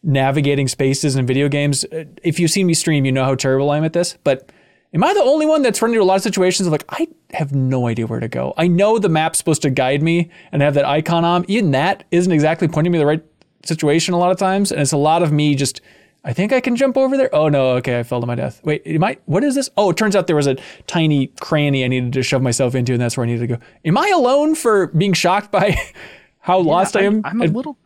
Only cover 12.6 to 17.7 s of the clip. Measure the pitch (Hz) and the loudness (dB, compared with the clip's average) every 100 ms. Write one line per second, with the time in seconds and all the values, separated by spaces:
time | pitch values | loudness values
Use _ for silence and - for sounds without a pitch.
12.6 | 160 165 170 170 147 160 - _ _ _ | -2 0 0 2 2 0 -4 _ _ _
13.6 | - 160 151 160 165 175 180 185 190 190 | -8 -2 0 0 0 0 0 0 0 0
14.6 | 202 - 170 151 147 165 165 147 151 139 | -2 -2 -2 0 2 2 2 2 2 0
15.6 | 135 - _ - _ _ - 120 208 262 | -2 -6 _ -20 _ _ -10 -4 0 0
16.6 | 247 240 269 262 262 269 269 151 156 147 | 0 0 0 2 0 0 0 2 2 2
17.6 | 131 | 2